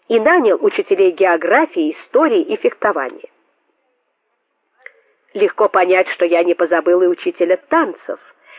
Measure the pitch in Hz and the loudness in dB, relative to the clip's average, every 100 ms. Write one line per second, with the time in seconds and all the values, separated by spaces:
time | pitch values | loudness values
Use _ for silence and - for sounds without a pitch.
0 | - 226 233 359 226 170 208 - - 185 | -4 0 2 2 2 2 0 -2 -2 2
1 | 185 165 185 165 165 240 320 180 156 - | 2 2 0 0 0 0 0 -2 -4 -6
2 | - 247 320 208 180 214 240 - 214 160 | -4 0 2 0 -2 -4 -4 -2 -4 -4
3 | 131 - - _ _ _ _ _ _ _ | -8 -12 -20 _ _ _ _ _ _ _
4 | _ _ _ _ _ _ _ _ - - | _ _ _ _ _ _ _ _ -20 -20
5 | _ _ _ 202 202 - 208 190 180 185 | _ _ _ -2 -2 0 0 2 2 0
6 | 185 - 175 170 175 170 165 165 175 180 | 0 -2 0 2 0 0 0 0 0 2
7 | 180 170 180 - 175 185 _ 320 262 - | 2 0 -6 -4 -2 -2 _ -2 -2 -6
8 | - - - _ _ | -12 -14 -16 _ _